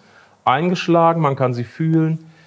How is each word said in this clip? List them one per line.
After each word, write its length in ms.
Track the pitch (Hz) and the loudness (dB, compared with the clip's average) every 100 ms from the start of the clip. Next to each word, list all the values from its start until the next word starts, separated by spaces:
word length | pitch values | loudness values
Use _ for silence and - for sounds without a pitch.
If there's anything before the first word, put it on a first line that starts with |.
| _ _ _ _ | _ _ _ _
eingeschlagen. 800 | - 131 175 180 - 170 165 165 | -2 0 0 -2 0 2 4 2
Man 140 | 147 135 | 0 0
kann 180 | 127 | -2
sie 100 | 120 | -4
fühlen. 600 | 123 - 160 160 160 160 - - | -8 -6 -2 0 0 -2 -10 -20